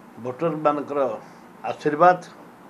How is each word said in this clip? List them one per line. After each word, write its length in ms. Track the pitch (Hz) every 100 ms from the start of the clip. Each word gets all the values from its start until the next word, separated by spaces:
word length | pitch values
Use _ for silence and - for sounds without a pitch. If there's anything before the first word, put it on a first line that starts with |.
| - -
ଭୋଟରମାନଙ୍କର 840 | 123 127 165 156 151 147 135 143 131 107 - - - -
ଆଶୀର୍ବାଦ, 560 | 117 - 151 143 175 175 - - - -